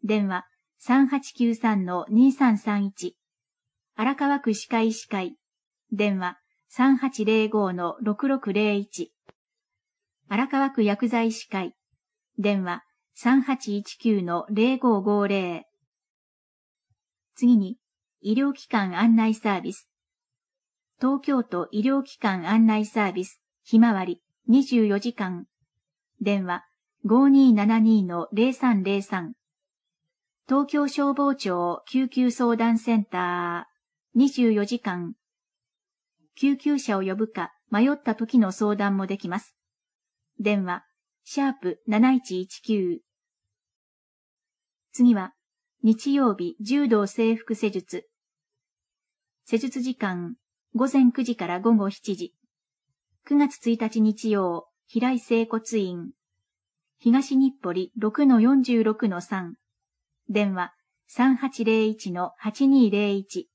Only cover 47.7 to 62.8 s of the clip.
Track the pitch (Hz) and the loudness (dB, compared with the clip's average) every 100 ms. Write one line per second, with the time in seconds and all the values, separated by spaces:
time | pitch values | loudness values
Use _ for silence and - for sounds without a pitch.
47.7 | 196 180 180 - _ _ _ _ _ _ | -4 -10 -14 -16 _ _ _ _ _ _
48.7 | _ _ _ _ _ _ _ _ 226 247 | _ _ _ _ _ _ _ _ -4 -2
49.7 | 262 254 247 208 180 170 240 _ _ _ | -6 -8 -6 -6 -6 -10 -12 _ _ _
50.7 | 233 254 277 254 240 240 233 175 180 214 | -4 0 4 4 2 -6 -6 -6 -2 2
51.7 | 226 196 196 - 190 339 _ _ _ _ | 2 0 -6 -8 -8 -8 _ _ _ _
52.7 | _ _ _ _ _ - 285 285 - 233 | _ _ _ _ _ -2 2 2 -2 -2
53.7 | 226 220 226 220 214 226 208 185 170 - | -2 -2 0 0 0 -2 -2 -2 -4 -10
54.7 | _ _ 233 247 254 - 233 226 226 220 | _ _ -4 -2 -2 0 -2 0 -4 -4
55.7 | 226 190 175 170 - _ _ _ _ _ | -4 -4 -6 -12 -16 _ _ _ _ _
56.7 | _ _ _ 240 247 269 262 269 262 190 | _ _ _ 2 2 2 2 2 0 -6
57.7 | 175 185 - 214 220 285 247 226 277 254 | -4 -6 -4 -4 2 4 6 6 4 4
58.7 | 240 220 214 233 180 202 190 175 - _ | 2 2 0 -2 -4 -8 -8 -8 -14 _
59.7 | _ _ _ _ _ _ 208 208 185 175 | _ _ _ _ _ _ -2 -2 -2 -6
60.7 | _ _ _ _ - 254 254 269 - 226 | _ _ _ _ 0 2 2 -2 -4 0
61.7 | 220 220 220 - 175 180 - 214 - 277 | 2 0 -2 -8 -6 -6 -6 -10 0 4
62.7 | 277 | 6